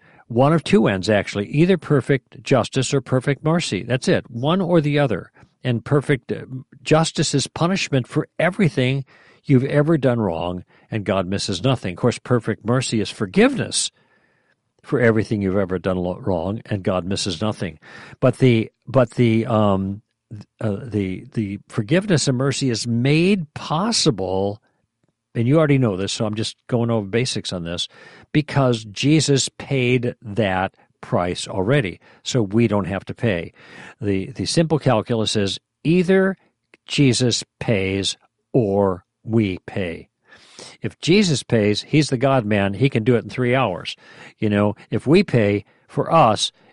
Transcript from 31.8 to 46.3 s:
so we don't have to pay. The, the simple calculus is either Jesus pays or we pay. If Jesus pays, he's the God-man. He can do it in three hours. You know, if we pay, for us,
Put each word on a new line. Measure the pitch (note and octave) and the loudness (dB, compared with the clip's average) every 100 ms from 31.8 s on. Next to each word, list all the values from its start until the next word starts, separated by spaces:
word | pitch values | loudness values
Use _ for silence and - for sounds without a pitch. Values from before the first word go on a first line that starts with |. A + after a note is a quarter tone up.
| G2 E2 _ _ | 0 -8 _ _
so | - B2+ | -4 -2
we | G2+ A2 A2+ | 0 2 2
don't | G#2 F2+ | 2 -2
have | G2 - | -6 -8
to | |
pay. | - A#2 F2 D#2 - - - - - | -4 -2 -2 -6 -14 -20 -20 -20 -8
The, | G#2 F#2+ G2+ | -4 -2 -4
the | - - | -8 -2
simple | E3 D#3+ D#3 | 0 0 0
calculus | C3 A2+ G2 A#2 G#2+ A2 | 2 2 0 -2 -2 -2
is | G2 - - _ D3 | -2 -4 -14 _ 0
either | F3+ F3 F#3+ F#3+ F#3 _ _ _ _ - | 2 4 2 2 -4 _ _ _ _ -6
Jesus | - C3+ A2 B2 G#2+ - _ | 2 4 4 0 -2 -6 _
pays | - G2+ F#2+ G2 F#2 - _ _ _ | -2 0 0 -2 -4 -6 _ _ _
or | C#3 G#2 G2 G2 F2 - _ | 0 2 2 2 0 -10 _
we | - A2+ G2+ F2+ - | -2 0 0 -2 -8
pay. | G#2+ F2+ D#2+ - _ _ - - - - - | -8 -8 -8 -16 _ _ -20 -20 -20 -20 -12
If | G#2 - | -12 -6
Jesus | D3 G3 F#3+ C3+ | 2 4 4 0
pays, | - A#2 G#2 G#2 | 0 2 2 0
he's | - D3 C#3+ | 0 0 2
the | B2 | 0
God-man. | C3+ C3+ G#2 G#2 G2 | 2 2 2 2 0
He | G2 C3+ | 0 0
can | A#2+ | 2
do | A2 A#2 | 2 2
it | |
in | G#2 | 0
three | B2+ B2 | -4 0
hours. | C3 A#2 E2+ - - - - - _ | 2 0 -4 -10 -14 -20 -20 -20 _
You | G#2+ | 0
know, | G#2 G#2 - - | 2 2 -2 -6
if | A2 B2+ | -4 2
we | F3 | 2
pay, | G3 A#2+ G2+ G2+ - _ _ | 4 2 2 0 -4 _ _
for | - - | -6 2
us, | E3 B2 | 4 4